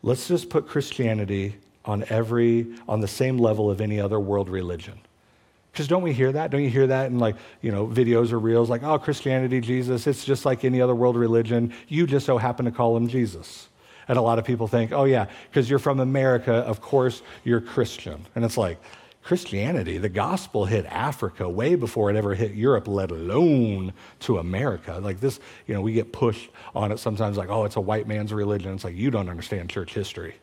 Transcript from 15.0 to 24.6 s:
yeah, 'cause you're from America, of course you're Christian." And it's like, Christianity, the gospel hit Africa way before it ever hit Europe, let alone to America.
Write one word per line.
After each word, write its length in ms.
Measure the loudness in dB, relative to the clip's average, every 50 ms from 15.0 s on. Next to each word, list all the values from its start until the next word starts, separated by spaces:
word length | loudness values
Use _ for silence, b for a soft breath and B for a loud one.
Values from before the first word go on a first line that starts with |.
| 4
yeah, 220 | 4 4 2 2 -2 B B B B 0
'cause 160 | 0 2 2
you're 100 | 2 2
from 220 | 2 2 0 2
America, 520 | 0 0 0 2 4 4 2 2 2 2 0
of 280 | 2 2 -2 -4 -6
course 400 | -4 0 2 4 4 2 0 -4 -14 B B B B
you're 160 | 0 0 0
Christian." 640 | 0 -2 -2 -2 -2 -2 -4 -12 -12 -14 -14 -14 -16 -10 _
And 120 | -2 -2
it's 100 | 0 0
like, 220 | 0 -2 -2 -2 -8 B B B B B B B B _
Christianity, 760 | -2 -2 -2 -2 -4 -4 -2 -2 0 -2 -2 -2 -4 -4 -4
the 100 | -4 -4
gospel 580 | -2 -2 -2 -2 -2 -4 -6 -4 -2 -2 0
hit 200 | 2 0 0 -2
Africa 640 | -2 -6 -4 -4 -4 -4 -4 -6 -8 -6 -6 -6 -4
way 260 | -2 -2 2 2 2
before 360 | 2 0 -2 -2 0 0 2
it 60 | 2
ever 200 | 2 0 0 0
hit 160 | 0 -2 -4 -2
Europe, 340 | 0 2 4 4 4 2
let 240 | 0 -2 -2 -2 -2
alone 800 | -6 -6 -6 -2 2 4 6 6 6 6 4 2 0 -2 -4 -6 -8 B B B B B
to 180 | -2 -2 0 0
America. 640 | 0 -2 -2 -2